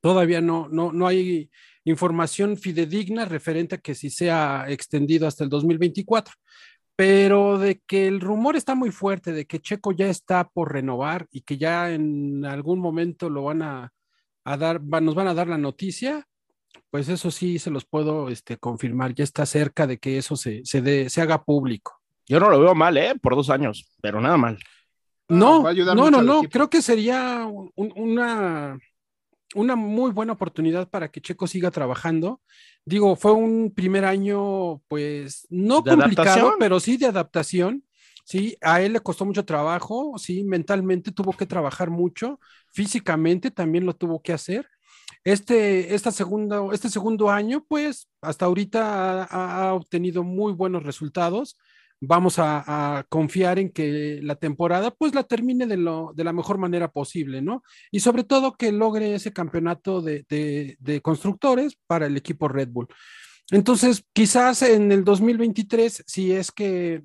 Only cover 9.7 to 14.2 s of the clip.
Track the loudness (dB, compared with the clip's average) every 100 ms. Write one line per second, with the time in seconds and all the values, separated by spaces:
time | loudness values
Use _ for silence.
9.7 | -6 -4 0 0 -2 _ 0 0 -4 -4
10.7 | -2 -4 -4 -4 -4 -8 -16 -10 -4 -2
11.7 | -2 -2 -2 -2 -4 -4 -6 -6 -6 -4
12.7 | -2 -2 -4 -4 -6 -8 -6 -4 -6 -6
13.7 | -10 -14 _ _ _